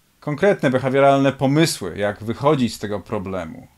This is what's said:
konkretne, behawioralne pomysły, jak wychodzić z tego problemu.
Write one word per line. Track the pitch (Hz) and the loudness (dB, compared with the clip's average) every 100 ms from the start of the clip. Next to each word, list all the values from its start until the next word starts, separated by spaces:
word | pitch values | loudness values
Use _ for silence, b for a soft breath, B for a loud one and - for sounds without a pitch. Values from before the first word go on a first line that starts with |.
| _ _ | _ _
konkretne, | - 147 196 196 147 | -8 0 2 2 2
behawioralne | 127 135 135 139 139 139 | 0 0 4 4 4 2
pomysły, | 131 135 143 160 - 95 85 | 0 0 2 2 0 -8 -4
jak | 101 104 | -4 -4
wychodzić | 110 113 139 156 117 | -8 -2 0 2 0
z | - | -4
tego | 104 101 | -8 -8
problemu. | - 107 95 95 82 80 - | -6 -8 -6 -8 -8 -14 -20